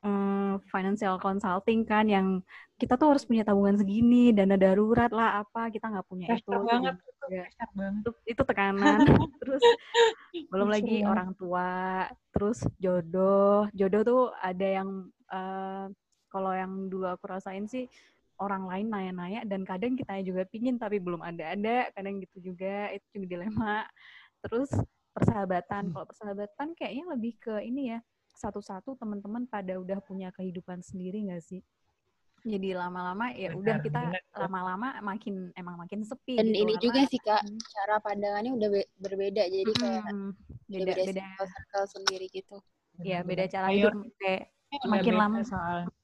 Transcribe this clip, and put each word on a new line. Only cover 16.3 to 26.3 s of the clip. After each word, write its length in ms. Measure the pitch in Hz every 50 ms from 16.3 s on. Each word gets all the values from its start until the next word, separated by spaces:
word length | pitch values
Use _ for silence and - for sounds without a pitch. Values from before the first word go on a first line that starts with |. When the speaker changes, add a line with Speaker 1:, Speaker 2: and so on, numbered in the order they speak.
| _ 196 190 190 185
Speaker 1:
yang 180 | 185 190 185 190 190 190
dulu 220 | 190 185 190 190 185
aku 160 | 180 185 _
rasain 400 | 196 185 190 190 196 190 196 208
sih, 220 | 214 - 254 254 247 _ - _ _ _ _ _ _ _ _
orang 300 | 190 202 202 190 190 185
lain 220 | 180 190 208 226
nanya-nanya, 500 | 220 202 190 185 185 180 175 180 196 233 240 214
dan 160 | 196 190 190
kadang 300 | - 190 185 196 247 262
kitanya 260 | 254 - - 196 190
juga 220 | 196 185 185 185 190
pingin, 300 | 185 _ 226 226 254 254 233
tapi 220 | 233 208 208 208
belum 220 | 180 175 175 170 165
ada-ada, 640 | 170 170 170 160 160 208 208 202 220 233 247 254 -
kadang 300 | - - 190 196 202 196
gitu 300 | 190 - _ 190 175 185
juga, 400 | 185 175 190 190 196 202 208 202
itu 140 | 190 196 _ _ _ 208
juga 80 | 196
dilema. 640 | 180 180 175 175 220 214 208 226 214 208 214 220 - _ _ - - - - - _ _ _
Terus 300 | _ 202 - 233 269 277 - - - - _ _ _ _
persahabatan, 800 | _ - 190 - 233 214 196 185 185 175 175 _ 208 202 202 196
Speaker 2:
Hmm. 40 | 165 190
Speaker 1:
kalau 80 | 160
persahabatan 640 | 160 - _ 220 208